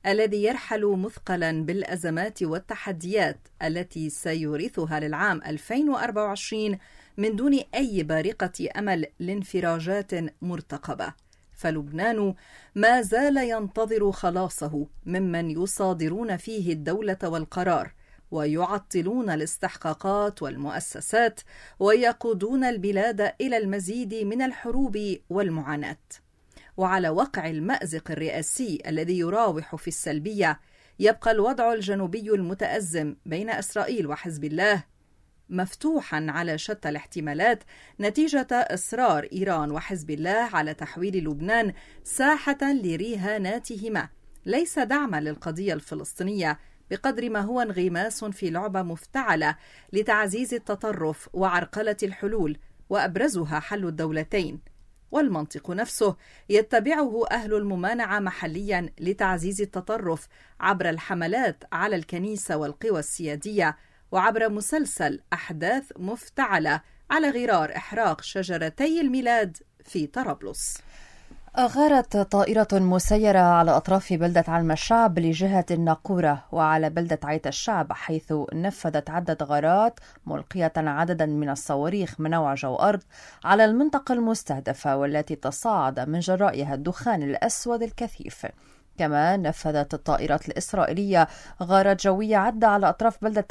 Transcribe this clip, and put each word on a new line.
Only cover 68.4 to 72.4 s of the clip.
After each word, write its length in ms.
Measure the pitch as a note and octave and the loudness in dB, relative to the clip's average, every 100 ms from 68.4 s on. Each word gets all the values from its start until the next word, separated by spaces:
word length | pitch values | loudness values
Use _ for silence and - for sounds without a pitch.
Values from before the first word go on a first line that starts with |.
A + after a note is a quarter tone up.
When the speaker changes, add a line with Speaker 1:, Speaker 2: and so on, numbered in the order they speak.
| F#3 E3+ D#3+ - D4 E4 | -2 -2 -4 0 0 2
Speaker 1:
الميلاد 560 | C#4+ C4 A#3+ A#3 G3 D#3+ - _ | 2 2 2 2 2 -4 -20 _
في 220 | - F#3 D3 | -8 -4 -4
طرابلس. 720 | B3 A#3 C#3+ - - - - - - - - - - - - | -4 -4 -6 -8 -6 -6 -8 -14 -20 -20 -20 -20 -20 -4 2
Speaker 2:
أغارت 580 | B3 B3 D4+ C#4 B3 G3+ | 2 6 6 6 4 0
طائرة 520 | G3 G3+ | 2 4